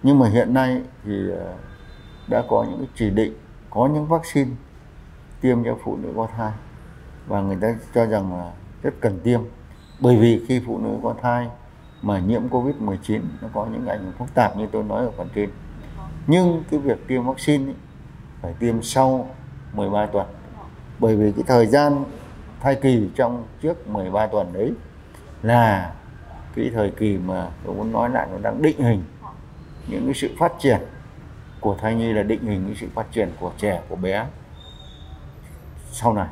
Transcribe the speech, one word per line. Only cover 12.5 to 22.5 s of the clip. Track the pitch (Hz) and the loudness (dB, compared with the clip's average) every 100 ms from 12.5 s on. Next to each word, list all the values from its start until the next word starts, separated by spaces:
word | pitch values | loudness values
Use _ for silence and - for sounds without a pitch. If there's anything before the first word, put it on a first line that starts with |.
| 127 127 143 | 0 0 -2
mười | 107 95 | -4 -4
chín, | - 110 - 160 | -2 -2 -2 -10
nó | 113 | -8
có | - 110 | -6 -6
những | 113 120 | -6 -4
ảnh | 98 | -4
hưởng | 92 - | -6 -8
phức | 123 | -2
tạp | - 110 98 | 2 2 2
như | 107 | -4
tôi | 110 | -4
nói | 107 104 | -2 -2
ở | 123 - | -2 -4
phần | 87 | -6
trên. | - 104 - - - - - - - - | -4 -4 -6 -16 -16 -14 -14 -12 -10 2
Nhưng | 170 180 165 156 | 4 6 2 0
cái | 151 | 0
việc | 139 113 - | 0 -2 0
tiêm | 131 | -2
vaccine | 120 131 - 147 | 0 -2 2 2
ấy, | 135 131 - - - - - - | 2 -8 -16 -18 -18 -18 -18 -12
phải | 87 85 | -10 -2
tiêm | 117 113 | 0 0
sau | 110 131 131 131 117 - - - - | 0 4 4 4 -2 -10 -16 -16 -10
mười | - 98 | -4 0
ba | 104 107 | 0 0
tuần. | 101 95 - - - - - - - | 0 -4 -8 -16 -16 -18 -18 -18 0
Bởi | 113 107 | 4 6
vì | 107 | 4
cái | 101 - | 2 6
thời | 127 113 | 6 8
gian | 139 147 143 - - - - - | 6 6 2 -2 -10 -16 -16 -16